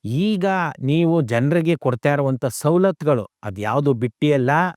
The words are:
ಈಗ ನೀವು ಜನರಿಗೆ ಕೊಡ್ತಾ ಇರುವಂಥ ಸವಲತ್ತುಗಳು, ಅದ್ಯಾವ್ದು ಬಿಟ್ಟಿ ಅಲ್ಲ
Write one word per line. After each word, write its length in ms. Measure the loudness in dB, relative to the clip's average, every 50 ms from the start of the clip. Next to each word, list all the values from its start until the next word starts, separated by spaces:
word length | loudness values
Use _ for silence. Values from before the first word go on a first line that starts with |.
| -6
ಈಗ 400 | -4 -4 -2 0 -2 -2 0 0 -2 0 -2 -2 -4 -6 -6
ನೀವು 400 | -2 0 0 2 2 2 2 2
ಜನರಿಗೆ 560 | 0 0 0 0 0 2 0 0 2 0 -2
ಕೊಡ್ತಾ 360 | 0 0 -2 -2 0 0 0
ಇರುವಂಥ 320 | 0 2 0 -2 -2 -2 -4
ಸವಲತ್ತುಗಳು, 840 | -6 -6 -2 0 2 2 4 2 2 0 _ 0 0 0 0 0 -6 _ _
ಅದ್ಯಾವ್ದು 500 | -12 -10 -8 -6 -4 -2 -2 0 2 0
ಬಿಟ್ಟಿ 400 | 0 0 -2 -6 _ _ 0 2
ಅಲ್ಲ 180 | 2 2 2 2 2 2 0 -2 -4